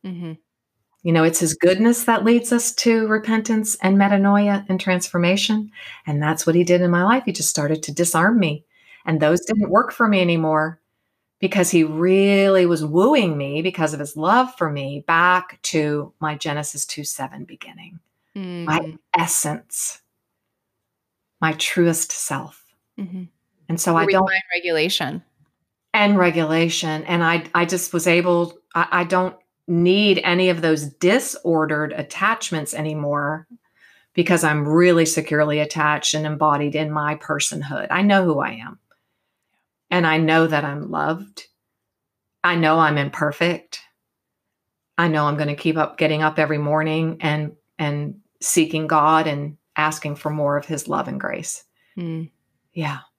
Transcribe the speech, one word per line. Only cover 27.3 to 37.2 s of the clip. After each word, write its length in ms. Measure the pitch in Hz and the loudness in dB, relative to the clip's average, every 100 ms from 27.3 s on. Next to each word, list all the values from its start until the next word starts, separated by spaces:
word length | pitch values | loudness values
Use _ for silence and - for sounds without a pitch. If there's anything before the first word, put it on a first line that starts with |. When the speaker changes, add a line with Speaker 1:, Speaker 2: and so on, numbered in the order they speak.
| 170 165 | 0 0
Speaker 2:
I 120 | 170 175 | 0 2
just 280 | 180 - | -2 -2
was 140 | 175 175 | -2 2
able, 500 | 170 175 175 170 - _ | 2 4 2 0 -6 _
I, 140 | 165 170 | -4 -2
I 120 | 180 | -2
don't 320 | 175 185 185 - _ _ - | 0 0 -2 -6 _ _ -2
need 520 | 170 175 196 208 175 | 2 4 4 4 2
any 260 | - 180 185 | 2 2 2
of 120 | 170 | 2
those 240 | 165 156 147 | 0 0 -2
disordered 1080 | - 175 233 262 - 175 165 156 151 151 | -2 2 2 -2 -6 -2 0 0 -2 -4
attachments 800 | - 143 - 202 226 - 165 147 | -6 -10 -4 -2 -2 -4 -6 -6
anymore 760 | - 156 151 147 147 143 156 170 240 _ _ _ _ _ | -6 -6 -4 -4 -2 -4 -6 -10 -20 _ _ _ _ _
because 300 | - 170 175 | -2 2 2
I'm 240 | 165 151 147 | 2 0 2
really 380 | 160 180 170 160 | 4 6 6 4
securely 540 | 160 156 151 151 147 | 0 -2 0 2 0
attached 540 | 151 165 151 151 - | -2 0 0 0 -2
and 120 | 156 156 | -2 -4
embodied 500 | 151 151 147 147 147 | 0 2 2 0 -2
in 160 | 156 | -4
my 240 | 151 147 | -2 -4
personhood. 720 | 151 | -4